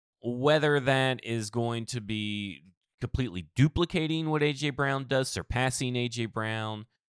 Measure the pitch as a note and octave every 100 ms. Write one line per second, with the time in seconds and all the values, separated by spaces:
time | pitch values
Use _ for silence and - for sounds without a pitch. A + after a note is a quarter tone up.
0 | _ _ A#2 B2 C#3 D3+ D3+ D3 C3 C3+
1 | C3 B2 - A#2 G#2 A#2 A#2 A#2 A2+ B2
2 | G#2 G#2+ G#2 G#2 G2+ C#2+ F2+ _ _ -
3 | A#2+ - B2 F2+ D#2 - D3+ D#3+ F3 F3+
4 | D#3+ D#3+ D#3 D3+ D3 C3+ D3 C3+ C#3 C3+
5 | B2+ C3+ C3 - - B2+ B2+ - C3 B2
6 | A#2+ A#2 A2+ A2 A2 A2 A2 G#2+ G#2+ _